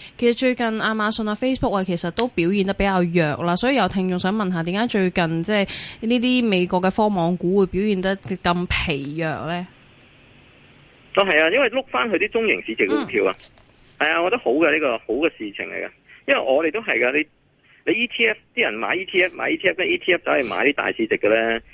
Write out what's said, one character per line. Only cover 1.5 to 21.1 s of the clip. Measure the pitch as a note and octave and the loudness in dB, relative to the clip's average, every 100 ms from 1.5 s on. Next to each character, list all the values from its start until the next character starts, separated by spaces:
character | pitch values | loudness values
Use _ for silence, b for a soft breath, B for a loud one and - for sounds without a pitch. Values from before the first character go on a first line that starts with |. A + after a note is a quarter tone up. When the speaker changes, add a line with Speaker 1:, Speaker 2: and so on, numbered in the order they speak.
| B3+ B3+ G3 | 0 0 0
Speaker 1:
啊， | |
其 | F#3 F3 | 0 -2
實 | F3 | -2
都 | G3 B3 | -2 -2
表 | - E3+ | 0 0
現 | G3+ F#3+ | 2 0
得 | |
比 | F#3+ | 0
較 | G3 F#3 | 2 2
弱 | F3 F3 D#3 C3+ E3+ | 2 2 2 0 -2
啦， | F3+ | 0
所 | B3 | 2
以 | C4+ | 2
有 | F#3 | 2
聽 | G3 F#3 | 0 -2
眾 | F3+ | 0
想 | F#3 | 0
問 | A3 F#3 | 0 0
下， | F3 | -2
點 | E3 G3 | -2 -2
解 | A#3+ | 0
最 | G#3 F#3 | 2 0
近 | F#3 E3 E3 | 2 0 0
即 | E3+ | 0
係 | G#3+ G3 B B B | 0 0 B B B
呢 | A3+ B3 | 0 2
啲 | B3 B3+ A#3 | 4 4 4
美 | F#3 F3 | 2 2
國 | F#3 | 2
嘅 | F#3+ | 2
科 | G#3 G#3+ | 2 2
網 | G3 E3 F3+ | 2 0 0
股 | F3 G3 | 2 2
會 | F#3+ | 2
表 | F3+ | 2
現 | G#3+ F#3+ | 0 0
得 | F#3+ G3 | 0 -2
咁 | - F#3 F3+ F3 F3 | -6 -4 0 0 0
疲 | - - C#3+ C#3 D#3 | -2 -2 -4 -4 -6
弱 | D#3+ C3+ D3 | -4 -4 -6
呢？ | F3 F3+ - - - - - - - - - - - - - - | -6 -8 -16 -20 -20 -20 -20 -20 -20 -20 -20 -20 -20 -20 -20 -4
Speaker 2:
都 | F#3+ | 0
係 | G3 D3+ | 2 4
啊， | D#3+ | 4
因 | A#3 | 2
為 | B3+ | 0
碌 | B3+ - | -2 -4
返 | B3+ B3 | -2 0
佢 | E3 | 0
啲 | G#3 | 0
中 | A3+ A3 | -2 0
型 | G2 | -2
市 | - | -4
值 | A2+ A2+ | -2 0
股 | D3 - | 0 -2
票 | G#2+ | 0
啊， | F#2+ - - - - _ - - | 0 -2 -10 -20 -20 _ -16 -4
Speaker 1:
嗯。 | D3 | -2
Speaker 2:
係 | |
啊， | E3 | 0
我 | F3+ | 0
覺 | B3 | 0
得 | |
好 | - | 0
嘅， | C#3+ D#3+ | 2 2
呢 | D#3 | 2
個 | C#3+ A2+ | 0 -2
好 | - | -4
嘅 | A#2 D#3 - | -2 -2 -4
事 | G#2+ | -10
情 | G2 F2+ | -10 -10
嚟 | |
嘅， | F2+ F2+ - _ B - | -10 -10 -14 _ B -2
因 | |
為 | C4+ | 0
我 | - C3+ | 2 2
哋 | E3 | 2
都 | G#3 | -2
係 | G#3+ A#2+ | -2 0
㗎， | B2 D3 | 0 0
你， | D#3 _ _ _ _ b - | -4 _ _ _ _ b -4
你 | G3 | -2
E | A#3+ | -2
T | - A3+ | 0 -2
F， | G#3+ _ | -2 _
啲 | - | -4
人 | F3+ | -2
買 | A2 G#2 E3 | -2 -4 -4
E | |
T | F#3+ F#3+ | -2 0
F， | F3+ F3 | 0 -2
買 | B2+ | -4
E | E3 | 0
T | G3 | 0
F， | E3+ | 0
跟 | E3+ | -2
E | F3+ | -2
T | - | 0
F | E3+ | 0
走 | C#3 | 2
去 | D3 A#2 | 0 0
買 | F#2 C3 | 0 0
啲 | |
大 | - G2+ | 0 -2
市 | F#2+ | -2
值 | A2 | -2